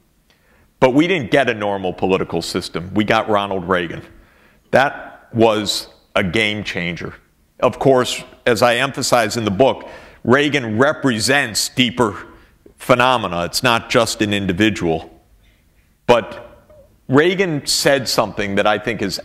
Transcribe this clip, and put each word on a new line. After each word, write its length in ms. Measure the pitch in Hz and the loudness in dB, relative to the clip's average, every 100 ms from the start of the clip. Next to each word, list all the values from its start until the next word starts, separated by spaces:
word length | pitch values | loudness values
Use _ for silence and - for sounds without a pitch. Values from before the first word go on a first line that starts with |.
| _ _ _ _ _ _ _ _ | _ _ _ _ _ _ _ _
But 100 | 131 | 4
we 160 | 139 175 | 4 2
didn't 240 | 185 110 | 0 0
get 180 | 143 123 | 0 0
a 60 | |
normal 380 | 107 104 98 92 | -2 -4 -4 -4
political 500 | 85 92 92 85 85 | -2 0 0 0 -6
system. 500 | - 92 - 82 92 | -4 -6 -6 -10 -4
We 100 | 98 | -2
got 240 | 107 113 104 | 0 0 0
Ronald 400 | 101 101 95 87 | -2 -2 -6 -2
Reagan. 340 | 90 85 - - - _ _ _ _ _ | -2 -2 -10 -16 -20 _ _ _ _ _
That 580 | 120 143 - - - _ | 2 2 -2 -14 -20 _
was 560 | 113 113 107 98 - - _ _ 104 | 2 4 2 -2 -6 -10 _ _ -4
a 80 | |
game 400 | 95 113 104 107 | -2 0 -2 -2
changer. 500 | 95 92 87 82 101 - _ _ _ - | -8 -6 -6 -8 -12 -14 _ _ _ -2
Of 180 | 127 - | -2 2
course, 460 | 139 127 117 - - - | 2 4 2 -6 -12 -4
as 160 | 123 110 | -2 2
I 160 | 123 120 | 2 2
emphasize 600 | 135 139 - 123 113 120 | 0 -4 0 2 2 -2
in 80 | |
the 60 | 107 | -2
book, 360 | 95 131 101 - - - - | 2 2 2 -8 -20 -20 -6
Reagan 540 | 113 135 147 139 113 107 | 2 4 4 0 -2 2
represents 880 | 143 151 139 110 110 139 123 98 - | 2 2 -2 0 0 0 0 -4 -4
deeper 480 | 127 120 127 104 95 - - _ _ _ _ | 0 0 2 -2 -2 -16 -20 _ _ _ _
phenomena. 680 | - 123 127 123 95 85 | 0 4 4 2 0 -4
It's 180 | 87 - | -4 -2
not 260 | 127 113 - | 0 0 2
just 320 | 123 113 - | 0 0 0
an 120 | 107 | -2
individual. 880 | 101 95 87 110 90 85 80 - - _ _ _ _ _ _ _ _ - | 0 -2 2 2 2 -2 -4 -6 -20 _ _ _ _ _ _ _ _ 2
But 340 | 117 98 - - - _ - _ _ - | 2 2 -10 -18 -20 _ -20 _ _ 0
Reagan 580 | 135 175 190 190 147 - | 4 4 2 -2 -4 -4
said 420 | - 156 139 110 | 0 2 0 0
something 480 | - 104 107 101 98 | -2 -2 -4 -2 0
that 100 | 104 | 2
I 120 | 104 | 0
think 220 | 120 110 | -2 -4
is 200 | 101 - | -6 -6